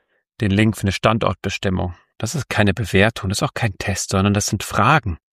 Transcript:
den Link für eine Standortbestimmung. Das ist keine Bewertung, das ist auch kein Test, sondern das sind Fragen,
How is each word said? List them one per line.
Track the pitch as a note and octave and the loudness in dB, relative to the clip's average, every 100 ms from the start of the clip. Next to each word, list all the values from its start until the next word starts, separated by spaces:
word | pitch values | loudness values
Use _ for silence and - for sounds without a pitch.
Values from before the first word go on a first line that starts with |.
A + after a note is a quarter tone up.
| _ _ _ - | _ _ _ -4
den | G#2 | 0
Link | G2 A2 - | 4 2 2
für | |
eine | G2+ | -2
Standortbestimmung. | - A2 A2+ F#2+ F#2+ G2 - G2 F2+ F2+ - _ - | 0 2 2 0 -2 -6 -4 -2 -2 -4 -8 _ -10
Das | A2 | -6
ist | D3+ - | -6 -4
keine | - G2+ | 0 2
Bewertung, | F#2+ F#2+ F#2+ A2 - F#2 | 0 0 2 2 2 -4
das | G2 | -2
ist | |
auch | - | -4
kein | - A2+ - | -2 -4 -4
Test, | - F#2 - | -6 -6 -2
sondern | F#2+ G2+ | 0 2
das | G2+ - | 2 0
sind | G#2 | -4
Fragen, | - G#2 A2 - F#2+ D#2+ _ | -4 0 2 2 0 -8 _